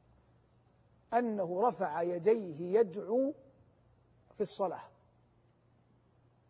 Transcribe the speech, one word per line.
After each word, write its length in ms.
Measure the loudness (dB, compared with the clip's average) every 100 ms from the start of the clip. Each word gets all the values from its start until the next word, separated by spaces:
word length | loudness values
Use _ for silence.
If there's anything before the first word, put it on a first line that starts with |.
| _ _ _ _ _ _ _ _ _ _ _
أنه 540 | 0 0 -2 -4 0 0
رفع 340 | 0 -4 -2
يديه 760 | -2 2 4 4 0 -8 0 2
يدعو 540 | 2 0 -2 0 0 -2 -16 -20 -20 _ _ _ _ _ _
في 60 | -6
الصلاة، 420 | -6 -4 -6 -6 -14 _ _ _ _ _ _ _ _ _ _ _ _ _ _ _